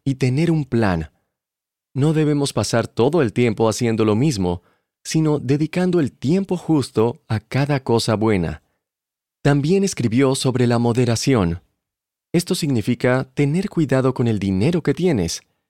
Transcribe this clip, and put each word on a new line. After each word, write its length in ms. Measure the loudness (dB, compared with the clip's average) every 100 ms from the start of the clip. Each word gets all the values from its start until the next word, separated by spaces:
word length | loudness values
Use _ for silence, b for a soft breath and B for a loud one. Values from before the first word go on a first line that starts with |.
| -6
y 100 | -2
tener 360 | -2 0 0
un 120 | 0
plan. 480 | 0 0 0 0 -4 _ _ _ _ _ _ _ _
No 200 | -2 0
debemos 400 | 2 0 0 -2
pasar 340 | -2 0 -2 -2
todo 340 | 0 2 2
el 120 | 0
tiempo 340 | 2 0 2 0
haciendo 380 | 2 -2 2 2
lo 100 | 2
mismo, 480 | 0 0 -2 -4 -10 _ _ _
sino 340 | -4 0 0 -2
dedicando 600 | 0 -2 0 -2 0 0
el 140 | -2
tiempo 420 | -4 0 0 0 -6
justo 680 | 0 -2 0 0 -2 -2 _
a 140 | -6
cada 420 | -4 -4 -2 -2
cosa 320 | 0 0 0 0
buena. 480 | 2 0 -2 -6 _ _ _ _ _ _ _ _
También 400 | 0 0 2 0
escribió 520 | 0 -2 -2 2 2 0
sobre 320 | -2 0 0
la 120 | 2
moderación. 800 | 0 0 0 0 2 2 0 -2 _ _ _ _ _ _ _
Esto 240 | -4 -2 -4
significa 760 | -2 -2 -2 0 0 0 -2
tener 340 | -2 0 0 -4
cuidado 460 | -2 0 2 0
con 160 | 0 0
el 100 | 0
dinero 420 | 0 0 0 0
que 120 | -2
tienes. 480 | -2 0 0 -2 -6 -14 _